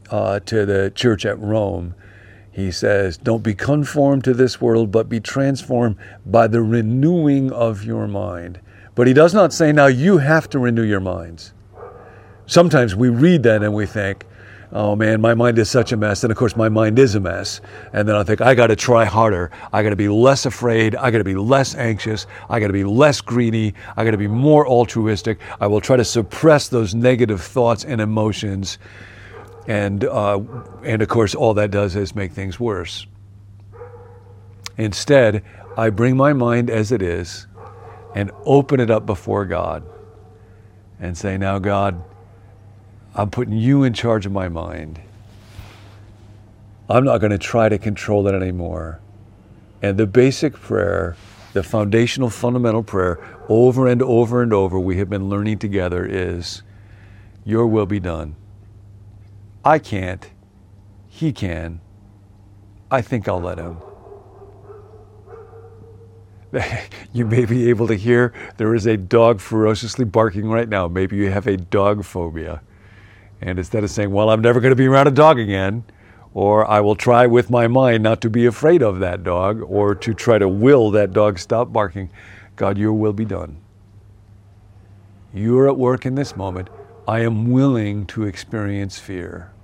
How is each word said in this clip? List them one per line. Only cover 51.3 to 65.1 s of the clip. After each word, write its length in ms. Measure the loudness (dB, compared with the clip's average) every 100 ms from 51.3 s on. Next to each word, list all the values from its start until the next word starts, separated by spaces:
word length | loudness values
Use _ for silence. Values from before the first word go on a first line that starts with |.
| -20 -8
the 100 | -6
foundational, 640 | -4 -2 0 2 2 0 -4
fundamental 540 | -4 -4 0 0 -2
prayer, 340 | -2 -2 -2 -4 -10 -20 0
over 400 | 4 4 4 2
and 140 | 2
over 400 | 2 2 2 0
and 100 | 0
over 260 | 2 2 0
we 200 | -2 -2
have 120 | -4
been 200 | -4 -4
learning 300 | -4 -4 -4
together 460 | -4 -4 -2 -4 -4
is, 580 | -4 -6 -6 -10 -14 -20 -20 -20 -20 -20 -20 -20 -16 -4
"Your 200 | 0 2
will 200 | 2 0
be 160 | -4
done. 340 | -4 -8 -10 -14 -20 -20 -20 -20 -20 -20 -20 -20 -20 -20 -20 -4 0
I 140 | 0
can't. 500 | 0 -6 -6 -8 -14 -20 _ _ -20 -20 -20 -20 -20
He 240 | -6 -6
can. 480 | -4 -6 -6 -10 -14 -18 -20 -20 -20 _ -20 -20 -20 -20 -20 -4
I 100 | -4
think 280 | -2 -6 -4
I'll 100 | -6
let 200 | -6 -10
him." 180 | -12 -14 -18 -20 -20 -20 -20 -20 -20 -20 -20 -20 -20 -20 -20